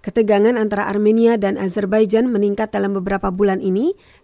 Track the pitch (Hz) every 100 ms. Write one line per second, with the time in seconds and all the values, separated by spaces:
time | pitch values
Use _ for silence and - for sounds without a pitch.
0 | - 233 214 208 214 247 214 208 202 208
1 | 208 226 226 226 196 185 190 196 196 214
2 | 214 220 254 220 208 202 220 208 196 196
3 | 185 196 196 185 202 190 196 185 302 403
4 | _ _